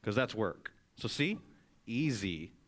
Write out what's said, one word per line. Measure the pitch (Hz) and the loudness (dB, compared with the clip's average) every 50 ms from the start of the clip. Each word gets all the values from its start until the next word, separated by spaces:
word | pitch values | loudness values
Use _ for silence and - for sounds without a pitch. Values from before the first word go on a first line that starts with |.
'cause | - 110 104 | 0 2 2
that's | 113 131 - - | 2 2 2 2
work. | 107 110 92 - - - - - - _ _ _ | 0 0 0 0 -4 -10 -14 -14 -14 _ _ _
So | - - - | -6 -6 -4
see? | - - 143 175 214 - - - - - - _ _ - _ | 0 2 2 0 0 -4 -6 -16 -20 -20 -20 _ _ -20 _
Easy. | - 113 123 156 156 131 104 98 98 87 80 80 92 - - _ | -4 -2 0 2 2 2 2 0 -2 -2 -2 -6 -10 -12 -18 _